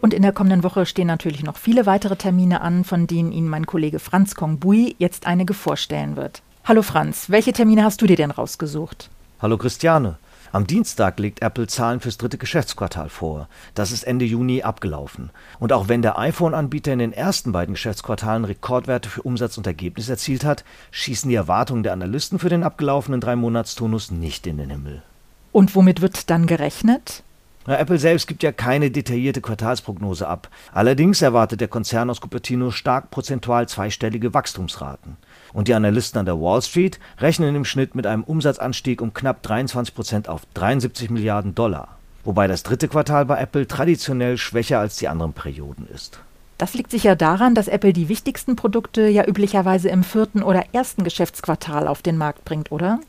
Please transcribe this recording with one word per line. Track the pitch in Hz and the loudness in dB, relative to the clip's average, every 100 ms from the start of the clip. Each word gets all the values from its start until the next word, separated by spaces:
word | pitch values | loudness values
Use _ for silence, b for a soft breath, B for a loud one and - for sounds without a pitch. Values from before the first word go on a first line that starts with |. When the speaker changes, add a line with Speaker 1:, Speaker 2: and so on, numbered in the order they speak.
Speaker 1:
Und | 220 | 4
in | 202 | 4
der | 196 | 2
kommenden | 196 190 185 | 4 4 4
Woche | 175 196 175 | 2 0 0
stehen | - 175 | 0 0
natürlich | 160 175 147 | 0 -2 -6
noch | 147 - | -8 -4
viele | - 233 | 2 4
weitere | 202 196 202 | 4 2 0
Termine | 190 202 180 180 180 | -2 2 4 4 2
an, | 170 175 | 2 0
von | 180 175 170 | 0 0 0
denen | 170 165 | 0 0
Ihnen | - 165 | -2 -2
mein | 156 156 | -2 -2
Kollege | 180 156 151 | -2 -2 -4
Franz | - 185 196 - | -2 2 2 2
Kongbui | 156 156 175 208 240 - | -2 0 4 4 4 0
jetzt | 175 - - | -2 -2 -2
einige | 175 185 | 0 0
vorstellen | 202 - 147 - 151 143 | -2 -2 -4 -4 -6 -4
wird. | 143 139 - _ _ | -6 -8 -12 _ _
Hallo | - 220 | 4 4
Franz, | 202 160 147 156 - | 4 0 -2 -4 2
welche | 202 226 | 2 2
Termine | 240 220 220 | 4 6 6
hast | 214 208 | 4 4
du | 214 | 4
dir | |
denn | 170 147 | 6 4
rausgesucht? | - - - 156 151 160 - - - - _ | -2 -6 -6 -6 -6 -8 -12 -20 -20 -20 _
Speaker 2:
Hallo | 107 113 | -2 0
Christiane. | 123 - 160 160 117 80 b b b | -2 0 2 4 2 -4 b b b
Am | 95 | -2
Dienstag | 101 180 226 - 98 90 | 0 0 0 0 0 0
legt | 98 - | -4 -2
Apple | 113 123 113 | -4 -4 -6
Zahlen | - 117 123 | -2 0 -2
fürs | 123 - | -4 -6
dritte | 117 - | -6 -6
Geschäftsquartal | - 170 - - 92 - 78 | -4 -2 -2 -4 -6 -6 -10
vor. | - 82 78 71 B B | -8 -6 -6 -10 B B
Das | - 98 | -6 -4
ist | 113 | -4
Ende | - 123 | -4 -2
Juni | 123 117 127 127 | 0 0 0 -2
abgelaufen. | 110 107 101 73 71 - 65 B B B | -2 -6 -6 -6 -10 -14 -16 B B B
Und | 117 | 0
auch | 127 98 | 2 2
wenn | 120 | 2
der | 113 - | 2 0
iPhone-Anbieter | 123 160 170 151 143 147 - | -2 0 0 0 -2 -4 -2
in | 127 | -2
den | 117 | -2
ersten | 104 165 190 127 | -2 -2 -2 -2
beiden | 90 87 | -2 -2
Geschäftsquartalen | 98 113 101 - 107 110 113 | -4 -6 -8 -6 -6 -2 -2
Rekordwerte | 110 101 - 127 131 123 110 | -2 -6 -2 -2 0 -4 -4
für | - | -10
Umsatz | - 123 117 - | -6 -4 -4 -4
und | 101 | -6
Ergebnis | 80 90 85 110 | -6 -8 -8 -8
erzielt | 127 - 131 | -6 -4 -2
hat, | 147 143 - b b | 0 -2 -4 b b
schießen | - - 120 131 | -10 -6 -4 0
die | |
Erwartungen | 117 82 92 120 123 | 0 2 0 0 -2
der | 101 | -2
Analysten | 92 90 123 - 185 | -4 -4 -4 -4 -2
für | 175 | 0
den | 170 | 2
abgelaufenen | 170 - 147 139 135 131 | 0 -2 0 0 0 -2
Drei-Monats-Tonus | 113 120 117 117 110 - 113 110 - | 0 0 0 0 -2 -4 -2 -2 -4
nicht | 87 80 - 87 | -6 -6 -6 -8
in | 73 | -6
den | 69 | -6
Himmel. | 71 71 71 - _ _ _ _ | -8 -10 -14 -18 _ _ _ _
Speaker 1:
Und | 220 190 | 6 6
womit | 190 185 175 | 8 6 6
wird | 165 - - | 0 -2 0
dann | 165 165 | 2 4
gerechnet? | 165 147 - 220 254 - - - _ _ - - | 2 0 0 2 2 0 -16 -18 _ _ -18 -4
Speaker 2:
Na, | 139 | 0
Apple | 147 170 | 2 4
selbst | 151 170 - | 4 2 0
gibt | 156 | -2
ja | 156 | -2
keine | 127 113 139 147 | -2 0 2 2
detaillierte | 135 123 120 131 131 | 0 -2 -2 -2 -4
Quartalsprognose | 113 107 110 123 - 95 101 85 87 | -4 -4 -2 -2 -6 -6 -6 -4 -4
ab. | 87 - B B | -6 -8 B B
Allerdings | 87 113 135 165 202 | 2 4 6 4 6
erwartet | 147 120 110 110 | 4 4 2 0
der | 117 | -4
Konzern | 117 107 113 120 | -4 -4 -2 -2
aus | 120 | -4
Cupertino | - 123 - 123 127 | -8 -10 -4 -2 -2
stark | 113 - 127 - | -2 0 -2 -2
prozentual | - - 131 117 120 120 | -10 -6 -6 0 0 0
zweistellige | - 104 - 110 110 117 | -4 -6 -2 -4 -2 0
Wachstumsraten. | 143 - - 87 - 69 69 - - b b b | -2 -2 -8 -8 -8 -12 -14 -18 -20 b b b
Und | 107 104 | -4 2
die | |
Analysten | 113 107 107 113 120 | 4 4 2 0 -2
an | 90 | -2
der | 85 | 0
Wall | 82 110 | 2 2
Street | - 175 185 - B B | 0 0 0 -2 B B
rechnen | 139 160 156 147 | 0 2 0 0
im | |
Schnitt | 131 135 135 - | -2 -2 -2 -2
mit | 101 | -2
einem | 110 | -2
Umsatzanstieg | 113 160 147 135 127 127 135 120 | -2 0 0 0 -4 -4 -4 -2
um | 113 | -4
knapp | - 131 123 | -4 -4 -4
dreiundzwanzig | - 110 131 127 117 - | -2 -2 -2 -4 -6 -6
Prozent | 110 107 104 | -4 -4 -4
auf | 80 - | -10 -10
dreiundsiebzig | - 98 135 120 - 117 | -4 0 0 -2 -6 -4
Milliarden | 117 107 104 101 90 | -2 0 -2 -2 -2
Dollar. | 117 80 - - - - | 0 -2 -8 -18 -20 -12
Wobei | - 104 98 | -2 2 2
das | 92 | 2
dritte | - 127 156 | -2 -2 0
Quartal | 151 143 147 | 0 2 2
bei | 135 139 | 2 0
Apple | 127 151 135 | 0 -2 -2
traditionell | - 143 165 - 127 123 123 | -2 2 2 0 -2 0 -2
schwächer | - 117 113 127 | -2 -2 0 0
als | 104 - | 0 -4
die | 73 | -4
anderen | 82 82 | -2 -4
Perioden | 73 71 71 71 69 - | -6 -10 -10 -12 -14 -16
ist. | - - - - - - - | -16 -18 -20 -20 -20 -20 -8
Speaker 1:
Das | 180 | -6
liegt | 240 233 | -6 -4
sicher | 240 208 180 | 2 4 4
daran, | 160 185 247 240 | 4 4 4 4
dass | 202 | 2
Apple | 202 202 | 2 4
die | 175 160 | 4 0
wichtigsten | 226 - 262 - | -2 -4 -6 -4
Produkte | 240 226 233 226 - 214 | 0 0 0 -2 2 4
ja | 202 - | 4 4
üblicherweise | 202 202 202 185 190 180 | 2 2 2 2 2 2
im | 185 | 0
vierten | 185 220 214 208 | 0 0 0 0
oder | 190 185 - | 2 2 2
ersten | 240 254 - | -2 -2 -2
Geschäftsquartal | 175 - 175 - - 156 - 147 151 | -4 0 -2 -2 -4 -4 -2 -2 -2
auf | 147 | -2
den | - 160 | -2 0
Markt | 151 - | -2 -4
bringt, | - 160 151 | -8 -6 -6
oder? | 151 180 233 | -4 -2 -2